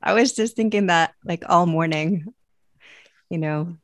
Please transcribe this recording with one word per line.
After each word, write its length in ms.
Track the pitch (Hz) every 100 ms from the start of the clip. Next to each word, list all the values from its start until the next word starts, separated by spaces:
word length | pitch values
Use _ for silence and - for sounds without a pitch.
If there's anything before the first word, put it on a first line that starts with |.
I 120 | -
was 180 | 208 262
just 240 | - 226 -
thinking 320 | 220 208 190
that, 260 | 170 165 _
like, 200 | - 170 -
all 160 | 175
morning, 680 | 175 160 165 156 156 190 170 - _ _ _ _ - - _ _ -
you 80 | 165
know, 380 | 156 151 170 165